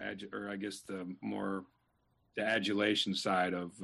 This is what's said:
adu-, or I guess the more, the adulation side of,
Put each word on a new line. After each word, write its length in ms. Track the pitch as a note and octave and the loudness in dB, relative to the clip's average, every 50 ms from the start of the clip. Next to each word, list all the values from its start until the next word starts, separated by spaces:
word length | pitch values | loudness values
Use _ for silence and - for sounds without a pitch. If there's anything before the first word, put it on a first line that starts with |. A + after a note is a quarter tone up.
| - | -6
adu-, 300 | G#2 A2 G2 G2+ G2+ - | -6 -6 -6 -8 -8 -6
or 180 | G#2+ G2+ G2+ | -6 -6 -4
I 60 | G2+ | -4
guess 240 | G2 G2+ G#2 F#2+ - | -4 -4 -4 -6 -8
the 260 | - - G2 F#2+ F2+ F2+ F#2 - | -8 -8 -6 -6 -6 -8 -8 -6
more, 440 | - G#2+ G#2 G2+ G2+ G2 G2 F#2+ - - _ _ _ _ _ _ _ _ _ _ _ _ _ | -4 -4 -2 -2 0 0 -2 -2 -4 -8 _ _ _ _ _ _ _ _ _ _ _ _ _
the 60 | - G#2 | -2 2
adulation 720 | A2 A2+ A2+ G2 G2+ G#2 G2+ G#2 G#2+ G#2+ G2+ - G#2 F#2+ | 2 2 2 2 2 2 4 4 4 4 4 2 0 0
side 380 | - - G#2 F#2+ F#2 F2+ F2+ F#2 | 0 2 2 4 4 4 4 2
of, 180 | F2+ F2+ F2 F2+ - | -2 -4 -6 -8 -8